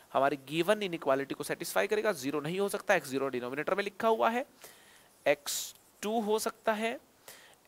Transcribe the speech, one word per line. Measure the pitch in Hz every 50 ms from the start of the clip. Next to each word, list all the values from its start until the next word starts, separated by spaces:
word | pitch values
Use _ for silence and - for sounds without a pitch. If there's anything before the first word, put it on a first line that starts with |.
| - - -
हमारी | 127 135 143 147 139 135 131
गिवन | 151 165 170 175 214 214 208
इनइक्वालिटी | 185 170 160 - 143 135 139 139 135 156
को | - 147
सेटिस्फाई | - 156 - 170 - - 185 196 202
करेगा। | 214 214 220 214
ज़ीरो | 196 147 120 139 147 151
नहीं | 139 151 175 190
हो | 196 202
सकता, | 196 202 - - 202
एक्स | 175 147 143
ज़ीरो | 127 135 135 135
डिनोमिनेटर | 127 127 120 123 131 139 151 - 190
में | 190 202
लिखा | 202 196 - 220 226
हुआ | 226 226 233 226
है, | 226 247 285 - - - - - - - - - - - - - _ _ -
एक्स | 143 147 - - - - - - - - - _ _ _ _
टू | - 202 220 233
हो | 214 202 214 220
सकता | - - - - - 226 220
है, | 208 220 226 247 311 - _ _ _ _ - - - - - - _ _